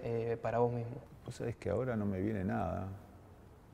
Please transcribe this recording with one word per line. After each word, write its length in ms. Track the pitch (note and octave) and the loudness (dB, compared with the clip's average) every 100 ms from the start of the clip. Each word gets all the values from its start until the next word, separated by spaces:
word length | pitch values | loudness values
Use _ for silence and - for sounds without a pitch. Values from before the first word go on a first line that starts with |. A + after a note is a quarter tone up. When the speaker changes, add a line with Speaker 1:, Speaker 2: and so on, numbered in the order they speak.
Speaker 1:
eh, 360 | A#2 A#2 A#2 A2+ | -2 0 2 0
para 200 | A2+ A#2 | 2 4
vos 120 | A#2+ | 4
mismo. 240 | A#2+ A#2 B2+ - - - | 4 -2 -6 -10 -12 -10
Speaker 2:
Vos 80 | |
sabés 220 | B2 A#2 - | -4 -4 -2
que 120 | F#2+ | 2
ahora 260 | G2 B2+ | 2 2
no 120 | A2+ G2+ | 2 2
me 160 | F#2+ | 2
viene 200 | G#2 G#2+ | 2 2
nada. 460 | F#2 A2+ F2+ F#2 F#2+ G2 - - - - - - - | 2 2 0 0 -4 -6 -12 -18 -20 -20 -20 -20 -20